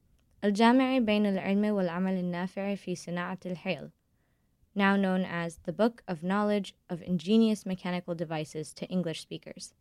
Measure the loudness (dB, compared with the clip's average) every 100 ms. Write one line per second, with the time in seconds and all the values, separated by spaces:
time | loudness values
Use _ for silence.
0 | _ _ _ _ 0 4 6 6 4 2
1 | 2 2 2 0 0 2 2 2 0 0
2 | 0 0 -2 -2 -4 -4 -4 -4 -6 -8
3 | -6 -6 -6 -8 -8 -6 -6 -6 -8 -18
4 | _ _ _ _ _ _ _ 2 4 4
5 | 4 2 0 -4 -6 -6 -6 0 0 0
6 | -8 -6 -2 0 2 0 -2 -10 -10 -8
7 | -2 -2 2 4 4 2 -4 -6 -4 -6
8 | -4 -6 -4 -4 -6 -8 -10 -10 -6 -2
9 | -2 -6 -8 -12 -12 -16 -18 _